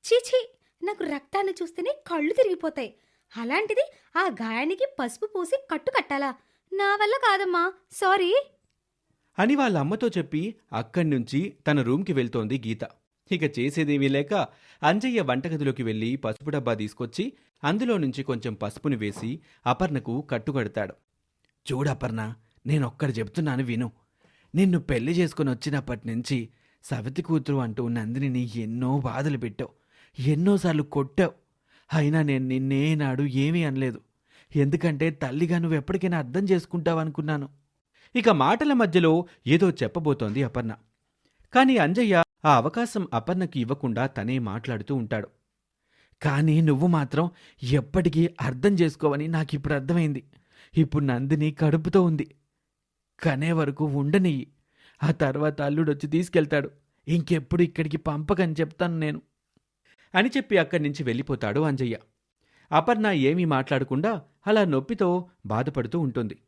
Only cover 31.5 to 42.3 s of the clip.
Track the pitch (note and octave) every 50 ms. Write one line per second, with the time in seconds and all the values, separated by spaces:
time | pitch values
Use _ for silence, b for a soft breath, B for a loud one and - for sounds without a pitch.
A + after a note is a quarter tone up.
31.5 | _ _ b b b b b b D#3 D#3+ D3 D3 D3+ D#3+ D3+ C#3+ C#3 C3 C3 C3
32.5 | C3 C3 C3 C3+ C#3 C3+ C#3+ D#3 D#3+ D3+ D3 C3+ B2+ C3 C#3+ C#3+ B2 C3+ C#3 D3+
33.5 | E3 F3 E3 D3 C3+ C3 C3+ B2+ A2+ - _ _ _ _ b b b b b b
34.5 | - D3+ C#3 C#3 D3+ D#3+ E3+ E3+ D3+ C3+ D#3+ E3 D#3 - D#3 C3 B2+ D3 F3 D#3+
35.5 | F3 F3 E3 E3 D#3+ D3+ - - F#3+ F#3 F3+ F#3 F3 E3 C#3+ A#2+ B2+ F3+ G3+ F#3+
36.5 | F#3+ F3 E3+ - - F3 D#3 E3+ E3 D#3+ D#3+ D#3 C#3+ - D3+ D3+ D#3 D3 C#3 C#3
37.5 | _ _ _ _ _ _ _ _ b b b b b B3 G3+ A#3 G3+ D3 C3 D3
38.5 | G#3 A3+ D4+ D4 C#4 B3 A3+ F#3+ D#3 F3+ E3+ D#3+ D#3 E3+ F3 B B B B B2
39.5 | D3 E3 G3 F3+ - - B2 G#2 - E3+ D#3+ D3+ C#3 - A#2 G#2+ G#2 C3 C#3 A#2+
40.5 | A#2+ B2 A#2 A2+ G#2+ _ _ _ _ _ _ _ _ _ _ _ _ _ _ _
41.5 | - B3+ C4 C4 C4 A3+ D#3 D3 F#3 A3+ B3 G#3+ F#3+ E3+ E3+ _